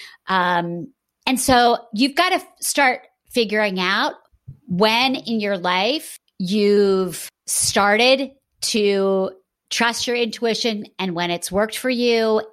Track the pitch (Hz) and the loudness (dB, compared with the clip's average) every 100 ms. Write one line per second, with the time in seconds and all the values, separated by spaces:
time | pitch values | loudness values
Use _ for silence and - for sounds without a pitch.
0 | - - - 190 180 175 175 170 165 _ | -20 -14 -4 0 2 0 -2 -6 -10 _
1 | _ _ - 254 262 247 240 233 - 208 | _ _ -4 -2 4 4 4 2 -2 -2
2 | 269 285 359 370 - - - - 269 247 | 0 2 0 0 -4 -10 -6 0 2 0
3 | - _ _ - 214 214 214 185 180 208 | -6 _ _ -2 0 0 -2 0 0 0
4 | 285 - _ _ - - - 180 214 226 | -2 -6 _ _ -20 -18 -6 0 2 2
5 | 262 262 - 226 208 196 180 180 208 302 | 0 -2 -4 -4 -2 -2 0 0 0 -2
6 | - - _ - 180 214 208 202 202 190 | -6 -20 _ -8 -2 2 4 4 4 2
7 | 185 165 - - - - - 220 202 208 | -2 -6 -14 -14 -8 -4 0 2 2 4
8 | 247 262 269 - _ _ - 226 202 196 | 4 2 0 -10 _ _ -4 0 2 2
9 | 196 196 190 - _ _ - - 233 226 | 2 0 -2 -6 _ _ -8 -2 -2 -2
10 | - 240 233 - 233 214 240 208 - - | -4 -2 -4 -2 -2 -2 -2 -4 -8 -8
11 | 190 170 175 170 - 185 220 - 254 240 | -6 -4 -4 -4 -4 -2 -2 -4 -4 0
12 | 240 233 226 214 220 | 0 2 2 0 -2